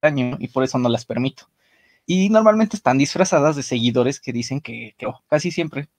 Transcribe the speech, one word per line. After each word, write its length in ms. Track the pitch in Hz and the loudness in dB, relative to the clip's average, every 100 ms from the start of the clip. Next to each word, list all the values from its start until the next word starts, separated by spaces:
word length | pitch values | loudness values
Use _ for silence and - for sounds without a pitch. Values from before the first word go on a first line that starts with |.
año, 340 | 151 143 123 123 | 0 0 -4 -4
y 80 | 127 | -6
por 160 | - | -2
eso 140 | 131 135 | -2 0
no 100 | 123 | 0
las 160 | 117 | -2
permito. 460 | - 117 131 - _ _ _ _ _ _ - | -4 -4 -4 -6 _ _ _ _ _ _ -4
Y 220 | 180 190 | 0 4
normalmente 460 | 220 220 214 220 202 | 4 4 4 2 0
están 220 | - 131 | 0 2
disfrazadas 580 | 147 - 190 165 147 147 | 2 2 2 4 2 0
de 60 | |
seguidores 580 | 131 123 120 120 123 143 | -4 0 0 2 0 -2
que 120 | - | -8
dicen 280 | 120 120 131 | -8 -6 -8
que, 340 | - 117 110 _ | -8 -14 -14 _
que, 80 | 110 | -10
oh, 160 | - _ | -10 _
casi 220 | 151 175 | -2 -2
siempre 380 | 170 160 139 147 | -4 -6 -6 -12